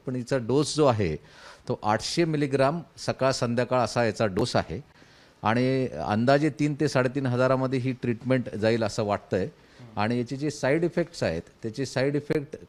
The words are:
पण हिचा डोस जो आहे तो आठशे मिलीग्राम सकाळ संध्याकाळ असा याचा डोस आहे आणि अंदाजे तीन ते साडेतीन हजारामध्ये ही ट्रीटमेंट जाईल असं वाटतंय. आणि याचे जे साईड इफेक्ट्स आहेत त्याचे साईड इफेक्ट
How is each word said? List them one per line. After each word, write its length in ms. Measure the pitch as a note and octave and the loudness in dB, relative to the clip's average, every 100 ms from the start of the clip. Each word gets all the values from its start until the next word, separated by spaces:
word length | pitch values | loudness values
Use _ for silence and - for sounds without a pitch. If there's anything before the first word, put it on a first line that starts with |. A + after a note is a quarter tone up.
| - | -8
पण 100 | B2+ | -8
हिचा 200 | A#2 C3+ | -4 -4
डोस 400 | A2+ C3 D3 D3 | 0 0 0 2
जो 100 | D3 | 4
आहे 300 | A2 F#2 D2+ - - - - - | 4 2 -2 -8 -20 -20 -14 -8
तो 100 | A#2+ | -4
आठशे 420 | G#2 A2 - - | 0 0 0 -2
मिलीग्राम 560 | E3+ D3+ C#3+ C3+ C3+ E3+ - - | 0 0 0 2 2 0 -8 -10
सकाळ 320 | - A#2 C3 | -6 -2 0
संध्याकाळ 480 | C3 B2 A#2 B2 B2+ | 0 0 0 0 0
असा 260 | A#2 - | 0 2
याचा 220 | A#2 G#2 A2+ | 0 2 0
डोस 300 | F#2 B2 A#2 | 0 0 0
आहे 240 | F#2 E2+ - - - - - _ | 0 -4 -12 -20 -20 -20 -20 _
आणि 460 | G#2 A#2 B2+ C3+ B2+ D2 C#2 | 0 2 2 0 -2 -4 -2
अंदाजे 440 | G#2+ A#2+ C#3+ D#3 | 2 4 4 4
तीन 240 | C3 D3 C#3+ | 0 -2 0
ते 80 | D3+ | 0
साडेतीन 380 | C#3 B2+ C#3 C3 | 2 0 0 -2
हजारामध्ये 520 | B2 C3 C3 C3 C3 | 2 2 2 0 -2
ही 140 | B2+ | -2
ट्रीटमेंट 560 | B2+ B2 A2+ B2 C3 A#2 | -2 -2 -2 0 0 0
जाईल 340 | G#2 A2 A2+ | 0 2 2
असं 220 | A2 - | 0 -2
वाटतंय. 440 | G#2+ G2+ - G2+ G#2+ - - - A#2+ G#2+ | -2 -2 0 -2 -2 -6 -20 -20 -12 -4
आणि 220 | G#2+ A#2+ | -2 0
याचे 180 | A#2+ C3+ | -2 -4
जे 140 | D3+ | -6
साईड 340 | - B2+ D#3 | -2 0 2
इफेक्ट्स 380 | E3+ F3 E3+ - | 0 -2 -4 -2
आहेत 200 | A2 E2 - - | -2 -2 -6 -10
त्याचे 240 | A2+ A2 C3 | -10 -6 -4
साईड 300 | - C3+ D3 | -2 0 0
इफेक्ट 400 | C#3+ D#3 C#3 - | -2 -4 -4 -12